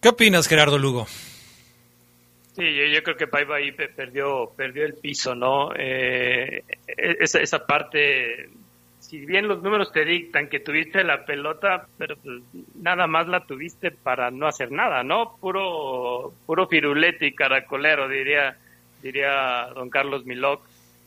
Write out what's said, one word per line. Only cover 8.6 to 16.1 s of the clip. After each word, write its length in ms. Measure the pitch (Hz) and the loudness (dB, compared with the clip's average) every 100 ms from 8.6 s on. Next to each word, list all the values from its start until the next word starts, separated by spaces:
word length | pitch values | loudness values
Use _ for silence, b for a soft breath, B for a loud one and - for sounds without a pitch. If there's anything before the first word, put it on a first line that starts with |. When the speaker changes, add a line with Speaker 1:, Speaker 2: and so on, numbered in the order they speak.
| - _ _ _ | -20 _ _ _
Speaker 2:
si 260 | - 156 143 | -18 -16 -2
bien 220 | 185 208 | -2 0
los 140 | 185 | -2
números 300 | 185 208 190 | 0 0 0
te 100 | 160 | 0
dictan 460 | 156 175 170 151 143 | 0 0 0 -2 -2
que 100 | 143 | -6
tuviste 440 | - 151 160 190 175 | -2 -2 0 0 2
la 180 | 139 - | 0 -2
pelota, 640 | 143 151 156 196 180 - _ | -6 -4 -2 0 0 -4 _
pero, 200 | 156 151 | -12 -12
pues, 240 | 139 123 123 175 - - | -14 -16 -16 -20 -20 -6
nada 320 | 170 180 170 | -2 0 2
más 200 | 160 170 | 2 0
la 160 | 180 - | -2 -4
tuviste 460 | 135 165 - 180 | -12 -12 -6 -8
para 380 | - - 127 123 | -6 -4 -2 -2
no 140 | 127 151 | -2 -4
hacer 240 | - 123 | -4 -6
nada, 320 | 139 233 135 | -2 0 0
¿no? 340 | 123 190 220 - | 0 0 -2 -6
Puro, 920 | 190 185 190 165 139 127 123 | -6 -4 -4 -4 -4 -4 -4